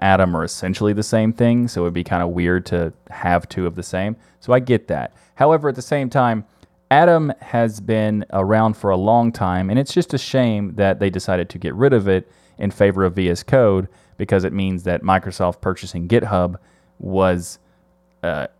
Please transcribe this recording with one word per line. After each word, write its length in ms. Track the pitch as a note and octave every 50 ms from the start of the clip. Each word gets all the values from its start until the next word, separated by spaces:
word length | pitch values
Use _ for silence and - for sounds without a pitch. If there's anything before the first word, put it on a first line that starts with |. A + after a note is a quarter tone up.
| -
Atom 340 | G2 F#2+ F#2+ F#2+ F2+ F2 D#2+
are 60 | E2
essentially 500 | F2 - - - F#2 F#2+ - G#2 G#2 G#2
the 80 | G#2
same 320 | G#2 - - A2 A2 A2 A2+
thing, 340 | - A#2+ A#2 A#2+ A#2+ B2 A#2+
so 140 | - -
it'd 140 | F2 F2 E2+
be 80 | F2 F2
kinda 240 | - F#2 F2 F2 F2
weird 360 | F2 F2+ F2 F2 F2+ F#2 F2 -
to 260 | F2+ F2 E2+ D#2+ - _ _ -
have 400 | - - - F2 F2 F2 - -
two 160 | - F#2+ F2+
of 80 | E2+ E2
the 80 | F#2
same. 360 | E2+ - - F#2 F#2+ G#2 A#2 - _ _ _ _
So 140 | - - B2
I 60 | C3
get 280 | B2+ B2+ A#2+ G#2+ - -
that. 240 | - D2 A#1 - - _ _ _ _
However, 340 | - C#3 D3+ E3 D#3 D3 D3
at 80 | B2+
the 60 | B2+
same 300 | B2 - D3+ C#3+ C3+ B2
time, 340 | - C#3 B2 A#2+ A2+ G#2+ G#2+ _ _ _ _ _ _ _ _ -
Atom 440 | C3 D3 E3+ F3 E3+ D#3+ D#3 C#3+ B2+ -
has 380 | - - - A#2 A#2 A2+ G#2 G#2
been 460 | G2 G#2+ A2 A2 G#2+ G#2+ G#2+ G#2 - -
around 460 | - G2 F#2+ G2 A2 A2 A2 A2 G#2+ -
for 120 | - G2+
a 80 | F#2+ F#2
long 340 | F#2+ G#2 A#2 A#2+ A#2 A#2
time, 380 | A2+ - G#2 F#2 F2+ F#2 F#2 F#2+
and 80 | G#2+ B2+
it's 160 | C#3 - -
just 200 | F3+ E3+ - -
a 40 | C3
shame 580 | - - - C3+ B2+ A#2 A2 G#2 G#2 F#2+ F2
that 240 | G2+ G2+ F#2+ F#2 -
they 100 | G2+ G2
decided 400 | F2+ F#2+ - - F#2 F2+ F2 -
to 80 | - F2
get 180 | F2 E2 C2+
rid 180 | G2 B2+ C#3 C3+
of 140 | A2+ G2 G2
it 240 | F#2+ F#2 - - _ _ _ _ _ -
in 140 | G#2 G2
favor 320 | - - G2+ G2 F#2 F#2+ F#2+
of 100 | F2+ E2+
V 160 | G2 F#2 F2
S 140 | E2+ - -
Code, 440 | - - C3+ A#2+ G#2 G2 F#2+ F#2 - _ _ _ _ _ -
because 260 | G2+ - G2+ F#2+ F2+
it 100 | F#2 -
means 300 | G2 F#2+ F#2+ F#2 F2 F2
that 200 | F#2 F2 - -
Microsoft 560 | F#2+ F#2+ F#2 - G2 F2+ - F#2+ F2 F2 -
purchasing 460 | - F#2+ F#2 - - F2+ - F2 F2 F2
GitHub 480 | A2 A#2+ A2 G2+ G#2+ F2+ F2+ F2 F2+ - _ _ _ _ _ _ _ -
was, 640 | - F#2+ F#2+ F#2+ F#2+ F#2 F2+ F2 E2+ - - - _ _ _ _ _ _ _ _ _ _ _ _ -
uh, 240 | E2+ D#2 D2+ C2 - _